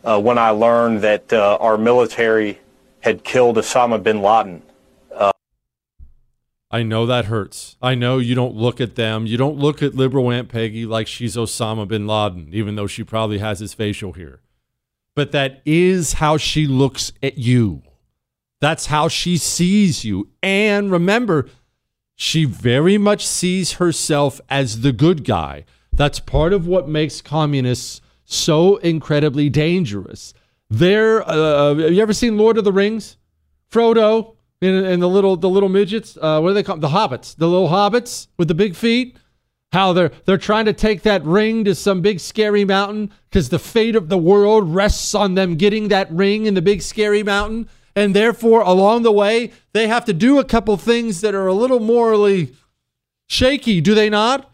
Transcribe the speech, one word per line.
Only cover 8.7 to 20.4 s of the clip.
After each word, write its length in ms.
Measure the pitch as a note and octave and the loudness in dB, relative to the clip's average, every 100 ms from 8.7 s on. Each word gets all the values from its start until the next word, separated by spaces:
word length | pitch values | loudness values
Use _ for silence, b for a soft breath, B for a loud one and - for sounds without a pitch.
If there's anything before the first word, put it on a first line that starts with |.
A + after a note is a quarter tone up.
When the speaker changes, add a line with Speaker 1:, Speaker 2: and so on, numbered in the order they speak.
| - | -2
Speaker 2:
at 160 | A#2+ - | -6 -4
them. 300 | A2 A2 A2 | -4 -4 -4
You 100 | A#2 | -2
don't 220 | C#3 C#3+ | -2 0
look 240 | C#3+ D3 | -2 0
at 120 | C#3+ | -4
liberal 360 | B2+ C3 C3+ B2 | 0 0 0 0
Aunt 180 | A#2+ A#2+ | -4 -6
Peggy 360 | A#2 A2+ A2 | -6 -6 -6
like 220 | A2+ A2 G#2+ | -6 -6 -6
she's 300 | - A#2+ A#2+ | -8 -8 -4
Osama 500 | A2 - A2+ A2 G2 | -6 -4 -6 -6 -6
bin 200 | A2 G#2 | -6 -2
Laden, 420 | G#2+ G#2 F2+ D2+ | -2 -2 -6 -10
even 240 | G2 G#2 | -6 -6
though 140 | G#2 G2+ | -6 -8
she 160 | - | -8
probably 340 | A2+ A2 A2 G#2 | -8 -6 -4 -4
has 220 | G#2+ G2+ | -6 -8
his 140 | G#2+ | -10
facial 400 | - G#2 G2 G2 | -6 -6 -6 -10
here. 260 | F2 D2+ - _ _ _ _ _ _ _ | -14 -20 -20 _ _ _ _ _ _ _
But 180 | - C#3+ | -6 -2
that 280 | D3 C3+ C3+ D3+ | -2 -4 -6 -2
is 480 | D#3+ F3+ F#3+ D#3 | 2 2 0 -2
how 220 | - D3+ D#3 | 0 0 0
she 300 | - D#3 D3+ | -2 -2 0
looks 460 | C3 C3+ - - - | 2 0 -2 -12 -6
at 160 | C#3 - | -8 -4
you. 440 | A#2 B2 G#2+ C#2+ _ _ _ _ _ _ _ _ | 2 2 2 -2 _ _ _ _ _ _ _ _
That's 260 | C#3+ D#3+ - | -2 -2 -2
how 220 | D3+ D#3 | 0 0
she 280 | - F3 F3 | -2 -2 -2
sees 680 | - - F3 G#3 G3 C3 | -2 -2 2 2 2 0
you. 240 | A2 F#2+ - _ | -4 -6 -6 _